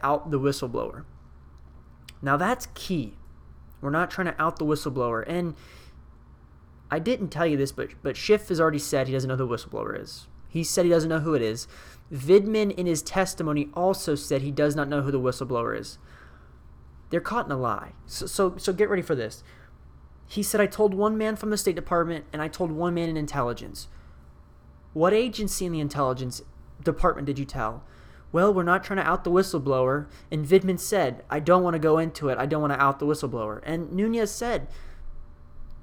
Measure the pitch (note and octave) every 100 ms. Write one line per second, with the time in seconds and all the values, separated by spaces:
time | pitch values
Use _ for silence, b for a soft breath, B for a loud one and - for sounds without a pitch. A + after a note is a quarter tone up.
0 | C#3 C#3+ D#3+ C#3+ C#3 C3+ B2+ A#2 A2 -
1 | - - - - - - - - - -
2 | - - C#3 C#3+ F#3 B3+ - - - F3
3 | A2 - - - - - - - C#3 D#3
4 | F3 - F3 - D#3 E3 D3+ D3+ D3+ C3
5 | A#2+ A2+ - F3 F3 D3+ B B B B
6 | - - - - - - - - - D3+
7 | E3+ B3+ F#3 D3 E3+ D3 C#3 - B2 -
8 | - - - G#3 - E3 D#3+ D3+ C#3+ C#3+
9 | C3 C3 C3 C3 C3 A2+ - G#2+ G#2+ G2+
10 | G#2 - - - - E3 D#3+ - F3 E3+
11 | D#3+ D#3+ D#3 D3 A2+ A2+ - B B B
12 | - C#3+ C3+ G3 G3+ A3 G#3 F#3+ F3+ D#3+
13 | - F#3 F#3 - D#3+ D3 C#3+ - F3+ F#3+
14 | - C#3+ - C3+ C#3 C#3 D3 D3 C#3+ D3
15 | C3+ C#3 B2+ B2 B2 A#2+ A#2 A2+ A2 -
16 | B B B B B B - - - -
17 | - E3+ E3+ A#3 - C3+ B2 G2+ - -
18 | - - F#3+ - F#3 F#3 - F#3 G#3 F#3+
19 | - C#3 A2 - B B B - - -
20 | - - - - G3+ G#3+ G3+ G#3 G#3+ F#3+
21 | G#3 A3 A3 G#3 G#3+ G#3 - E3+ - F3
22 | E3 D#3+ - D3+ D#3 - F3+ D3+ F3 E3+
23 | E3 D#3 C#3+ C#3 A#2+ A#2 A#2 - - b
24 | b b b - - - - - - D3+
25 | F3 G#3+ B3 G#3+ G#3 - F3+ D#3+ C#3+ C#3+
26 | C3+ B2+ B2+ - - - - - - D3
27 | F3+ - C#3+ C#3 C#3 C3+ A2 B2+ B B
28 | B B B D#3+ G3 F#3+ F3 F#3 F#3 F#3+
29 | D#3+ F3+ - F3+ F#3+ E3 C3+ C3 B2+ C#3+
30 | D3 B B D#3 C#3+ F#3+ F#3 F3+ - G3+
31 | D3 A#2 - D3+ D3+ F3+ F3+ E3 D#3 D#3
32 | E3 - D3 B2+ C3+ D#3 D3 C#3 C#3 C#3
33 | D3 D3+ C3+ A#2 G#2+ G#2 - E3 E3+ F3+
34 | A3 A#3 G#3 - A#3+ G3 C3+ B B B
35 | B - - - - - - -